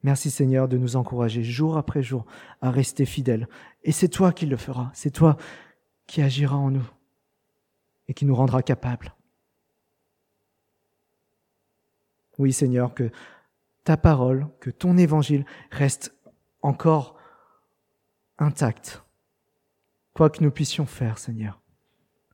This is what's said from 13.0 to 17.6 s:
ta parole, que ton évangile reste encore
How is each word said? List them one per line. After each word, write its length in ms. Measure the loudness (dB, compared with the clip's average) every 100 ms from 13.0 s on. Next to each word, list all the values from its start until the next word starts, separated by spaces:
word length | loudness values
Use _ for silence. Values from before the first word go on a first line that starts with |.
| -6 -6 -20 -20 _ _ _ _
ta 120 | 0 4
parole, 520 | 4 4 2 0 -4 _
que 100 | -12
ton 260 | -4 2 4
évangile 480 | 4 4 2 0 -2 -14 -18
reste 440 | -2 0 0 -12 _ _ _ _ _
encore 540 | -4 0 2 2 0 -16 -20 _ _ _